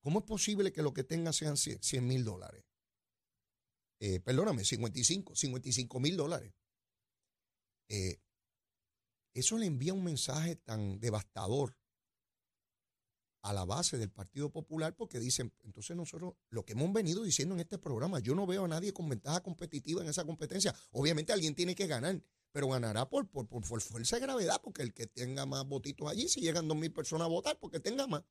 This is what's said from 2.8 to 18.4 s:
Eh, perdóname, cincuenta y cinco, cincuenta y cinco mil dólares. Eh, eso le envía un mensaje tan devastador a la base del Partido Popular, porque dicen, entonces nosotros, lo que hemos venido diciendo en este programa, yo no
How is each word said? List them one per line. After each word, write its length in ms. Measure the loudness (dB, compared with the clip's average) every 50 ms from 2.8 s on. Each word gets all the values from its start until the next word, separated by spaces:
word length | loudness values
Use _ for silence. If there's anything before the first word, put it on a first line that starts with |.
| _ _ _ _ _ _ _ _ _ _ _ _ _ _ _ _ _ _ _ _ _ _ _ _
Eh, 200 | -2 0 0 0
perdóname, 440 | 0 2 2 4 4 4 2 2 0
cincuenta 340 | 0 0 0 -2 -2 -2 2
y 60 | 2
cinco, 300 | 4 2 2 -2 -4 -4
cincuenta 340 | -2 -2 -2 -2 -4 -2 0
y 40 | 0
cinco 280 | 0 0 -2 -2 2
mil 160 | 2 2 2
dólares. 380 | 2 0 0 0 -4 -6 -10 -18 _ _ _ _ _ _ _ _ _ _ _ _ _ _ _ _ _ _ _ _ _ _ _ _ _ _ _
Eh, 320 | -4 -2 -2 -2 -4 -6 _ _ _ _ _ _ _ _ _ _ _ _ _ _ _ _ _ _ _ _ _ _ _
eso 240 | 0 2 2 2 2
le 80 | 2
envía 280 | 2 2 2 0 0 0
un 100 | 0 0
mensaje 520 | 0 0 0 -2 -2 0 0 0 0 -2
tan 440 | -4 _ -6 -4 -2 -2 -2 -2 -2
devastador 760 | 0 0 0 0 -2 -4 _ -4 -2 0 2 2 0 0 -2 _ _ _ _ _ _ _ _ _ _ _ _ _ _ _ _ _ _ _ _ _ _ _ _ _ _ _ _ _ _ _ _ _ -4
a 100 | -2 -2
la 140 | 0 0
base 320 | 0 0 0 0 0 0 0
del 120 | -4 -4
Partido 400 | -6 -10 -14 -12 _ -4 -4 -4
Popular, 460 | -4 -6 -10 -6 -4 -2 -2 -2 -4
porque 240 | _ -10 -8 -6 -6
dicen, 320 | -2 0 0 0 -2 -4 -8 _ _
entonces 300 | -20 -16 -14 -10 -8 -6
nosotros, 400 | -6 -6 -8 -8 -10 -10 -10 -12 _ _ _
lo 160 | -8 -8 -6
que 80 | -4 2
hemos 180 | 4 4 6 6
venido 280 | 6 6 6 4 4 4
diciendo 320 | 2 4 4 4 4 2
en 60 | 0
este 160 | -2 -4 -4
programa, 420 | -6 -2 -2 0 0 2 2 0 0
yo 140 | 2 4 4
no 120 | 4